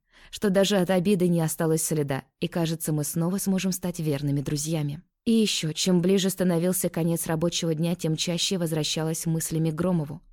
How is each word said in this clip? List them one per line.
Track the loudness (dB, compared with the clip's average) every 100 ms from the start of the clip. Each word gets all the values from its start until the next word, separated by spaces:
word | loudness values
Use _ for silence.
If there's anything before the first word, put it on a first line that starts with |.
| _ _ -18
что | -4 2
даже | 4 4 4
от | 2
обиды | 2 2 2 4
не | 2
осталось | 0 0 0 0
следа, | 0 -2 -2 -4 -8 -8
и, | -6
кажется, | -2 -2 -2 -2
мы | -2 -2
снова | -2 -2 -2
сможем | 0 0 0
стать | -4 -6 -4
верными | -2 -2 0 -2
друзьями. | -2 -4 -2 -2 -2 -6 -14 _
И | 2
еще, | 4 4 0 -4
чем | -2 2 2
ближе | 4 4 2
становился | 0 2 2 2 0 -2
конец | 0 0 0 -2
рабочего | 0 0 0 -2
дня, | 0 0 0
тем | -2 -2
чаще | -2 -2 -2 -2
возвращалась | -2 -2 -2 -2 -2 -2 -2
мыслями | -2 0 0 0
к | 0
Громову. | 0 0 -2 -8 -16